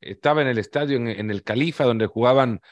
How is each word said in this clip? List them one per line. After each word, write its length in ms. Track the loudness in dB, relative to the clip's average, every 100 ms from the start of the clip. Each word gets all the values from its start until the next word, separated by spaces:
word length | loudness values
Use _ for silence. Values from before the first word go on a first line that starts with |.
estaba 400 | -16 -4 0 2
en 80 | 0
el 80 | -2
estadio, 400 | -2 -4 -2 -2
en, 120 | -2
en 220 | -4 -6
el 120 | -6
Califa, 420 | -4 -2 -2 0
donde 220 | 0 0 -2
jugaban 560 | 2 4 4 2 -2 _